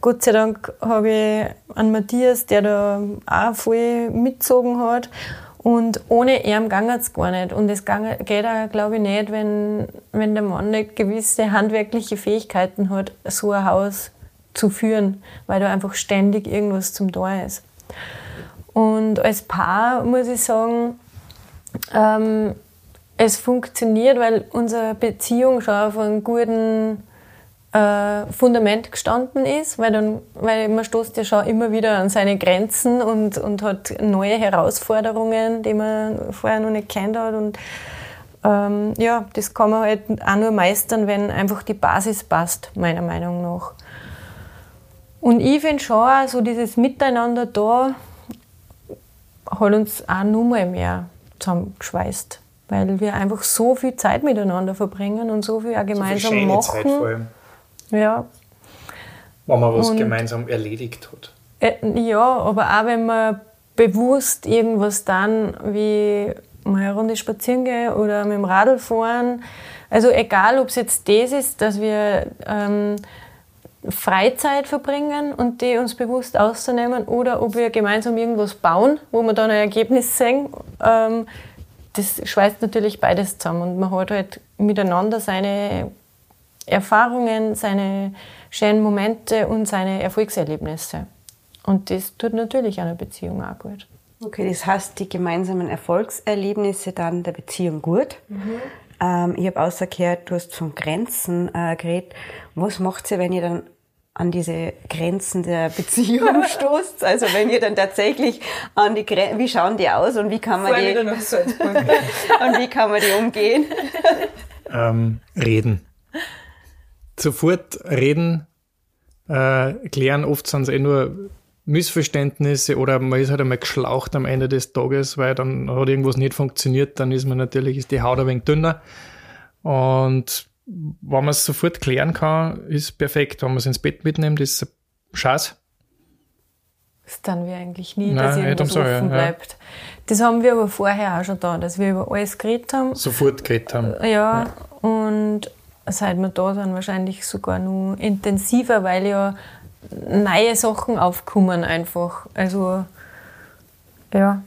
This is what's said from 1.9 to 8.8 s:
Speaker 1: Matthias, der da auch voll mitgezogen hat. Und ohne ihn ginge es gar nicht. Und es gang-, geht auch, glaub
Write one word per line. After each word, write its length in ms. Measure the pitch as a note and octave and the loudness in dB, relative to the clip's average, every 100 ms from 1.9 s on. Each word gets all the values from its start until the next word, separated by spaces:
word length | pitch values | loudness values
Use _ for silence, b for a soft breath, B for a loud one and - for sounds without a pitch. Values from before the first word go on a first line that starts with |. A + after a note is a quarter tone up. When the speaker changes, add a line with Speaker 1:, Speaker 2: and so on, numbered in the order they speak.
Speaker 1:
Matthias, 520 | A3 G3+ A#3+ B3+ A#3+ | 2 0 2 4 2
der 160 | - G#3 | 4 4
da 400 | G3+ G#3 G3+ G3+ G#3 G#3 | 4 2 2 0 -4 -8
auch 300 | - E3+ G#3+ | -2 0 2
voll 560 | A3 - A3+ A#3 A#3+ A#3 | 0 0 2 2 0 -2
mitgezogen 680 | A3+ B3 B3+ - B3+ B3 A#3+ | 0 0 0 2 4 4 0
hat. 280 | A#3 A#3+ A#3+ B B B B B | 0 0 -4 B B B B B
Und 460 | A#3 A#3 A#3 G#3+ - | 2 4 2 -2 2
ohne 340 | A#3 B3 C4 | 4 4 2
ihn 240 | G#3 G#3 A3+ | 2 0 2
ginge 300 | G3 A3 A#3+ | 0 0 -2
es 160 | A#3+ | -4
gar 160 | - F3 | -2 -2
nicht. 240 | F#3 F3+ | -2 -4
Und 160 | - G#3 | 0 0
es 160 | G3+ G3+ | 0 -2
gang-, 360 | G3+ A3 - G3 | -2 -2 -6 -2
geht 180 | G#3 | -2
auch, 260 | A3 A3+ A3 | 0 -2 -2
glaub 220 | G#3+ | -2